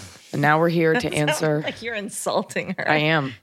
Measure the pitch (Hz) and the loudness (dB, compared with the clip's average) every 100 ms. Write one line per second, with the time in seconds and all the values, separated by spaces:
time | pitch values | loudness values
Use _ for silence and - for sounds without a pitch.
0 | 92 - - - 147 156 170 170 160 160 | -18 -20 -8 0 2 4 4 4 4 2
1 | 156 147 147 302 160 151 151 - 233 220 | 0 0 0 0 0 0 -2 -8 -8 -8
2 | 202 - - 160 208 190 - 185 - 151 | -8 -8 -4 -2 -2 -4 -6 -4 0 2
3 | 156 160 135 113 | 4 2 0 -6